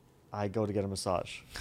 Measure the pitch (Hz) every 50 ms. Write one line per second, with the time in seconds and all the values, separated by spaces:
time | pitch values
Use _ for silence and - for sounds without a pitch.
0 | - - - - - - - 104 104 104 92 117 107 104 98 104 98 98 98 92
1 | - 101 90 - - - - - - - - -